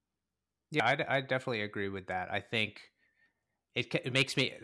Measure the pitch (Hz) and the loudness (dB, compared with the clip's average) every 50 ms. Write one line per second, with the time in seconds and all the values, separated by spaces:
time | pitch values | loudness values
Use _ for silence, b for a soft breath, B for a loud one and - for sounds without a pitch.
0 | _ _ _ _ _ _ _ _ _ _ _ _ _ _ 156 147 113 120 139 151 | _ _ _ _ _ _ _ _ _ _ _ _ _ _ 0 4 4 4 4 4
1 | 147 - 131 139 135 - 135 127 - 135 117 107 107 104 - 107 98 98 98 95 | 2 2 2 0 2 0 -2 0 0 -2 -2 -2 -2 -2 -2 -2 -2 -2 -4 -6
2 | 92 - 92 92 90 - 98 101 - - 120 113 107 104 - - - - _ _ | -6 -4 -4 -4 -4 -2 -4 -4 -4 -2 0 0 0 0 -4 -12 -20 -20 _ _
3 | _ _ _ _ _ _ _ _ _ _ _ _ _ _ _ 123 123 - - - | _ _ _ _ _ _ _ _ _ _ _ _ _ _ _ -6 -4 -2 -4 -4
4 | - 135 120 135 135 - - 143 127 - - - | -2 2 2 2 2 2 2 0 0 0 -2 -8